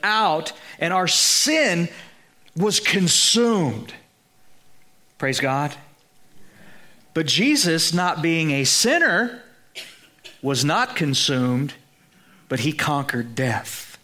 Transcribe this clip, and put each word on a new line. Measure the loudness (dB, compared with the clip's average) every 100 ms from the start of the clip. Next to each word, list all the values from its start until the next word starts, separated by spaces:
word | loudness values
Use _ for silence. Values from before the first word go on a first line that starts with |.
out, | 0 2 2 0 -4 -12 -18 -6
and | -2
our | 0 2
sin | 2 2 2 2 2 2 0 -2 -6 -20 -20 _ _ -14 -2
was | 0 0
consumed. | 0 0 2 2 2 2 2 2 0 -4 -10 -20 _ _ _ _ -20 -20 -20 -20 -20 -20 _ -6
Praise | -2 0
God. | 0 0 -2 -6 -20 _ _ -20 -20 -20 -20 -20 -20 -20 -20 -20 -8
But | -4 0
Jesus, | 2 2 2 2 2 0
not | 0 0 0
being | 0 0 0
a | 0
sinner, | 2 2 2 4 4 2 0 -6 -20 -20 _ -20 -20 -20 -20 _ -20 -6
was | -2 0
not | 2 0 0 0
consumed, | 0 0 0 0 2 0 -2 -8 _ _ _ _ -20 -20 -6
but | -2
he | -2
conquered | 0 0 0 -2 -4 -4
death | -2 0 -2 -6 -14 -14 -20